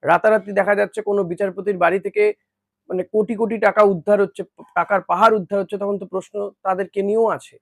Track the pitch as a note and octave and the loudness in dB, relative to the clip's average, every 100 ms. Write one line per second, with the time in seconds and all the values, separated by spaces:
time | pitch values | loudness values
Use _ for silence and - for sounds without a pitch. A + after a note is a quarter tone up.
0 | C3+ E3+ A3 G#3+ G#3 G3+ F#3+ G3+ G3+ - | 2 2 4 2 0 -2 0 0 0 -4
1 | G3+ G#3 F3+ E3+ G3+ F#3 G3 F#3+ E3+ F#3+ | -2 -2 -2 -4 -4 -4 -6 0 0 0
2 | G3 G#3 G#3 - _ _ _ _ _ F#3 | -4 0 0 0 _ _ _ _ _ -8
3 | F3+ G#3+ G#3 A3 A3 A3 G#3 F#3+ G#3+ F#3 | -4 -2 -2 -2 -4 0 0 4 4 4
4 | D#3 G#3 G3 - - _ - - E3+ G3 | 0 2 2 -4 -14 _ -8 -4 0 -2
5 | F3 F3 A3 A3 F3 G3+ F#3+ G3+ G3+ G3+ | 0 4 4 4 -2 -4 -4 -6 -4 -6
6 | F#3+ F#3 - G#3 G3+ _ F#3+ F#3 F#3+ G3+ | -6 -10 -8 -10 -10 _ -4 -4 -4 -4
7 | G3 G#3+ A3+ D#3 - _ | 0 2 0 -2 -8 _